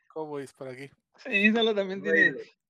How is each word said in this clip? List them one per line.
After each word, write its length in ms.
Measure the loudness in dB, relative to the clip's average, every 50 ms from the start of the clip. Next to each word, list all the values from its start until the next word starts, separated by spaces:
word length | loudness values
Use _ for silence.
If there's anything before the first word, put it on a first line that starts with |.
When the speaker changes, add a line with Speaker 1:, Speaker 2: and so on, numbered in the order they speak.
| _ _
Speaker 1:
Cowboys 400 | -10 -10 -10 -8 -8 -10 -10 -12 -12
por 140 | _ -12 -12
aquí. 200 | -12 -12 -14 -16 -18 _ _ _ _ _ -10
Speaker 2:
Sí, 280 | -2 0 4 4 4 4
solo 200 | 4 2 2 2
también 280 | 0 -2 -2 -4 -6 -2
tiene, 280 | 0 4 4 4 4
Speaker 3:
Raiders. 180 | 2 -2 -10 -16 _ _ _ _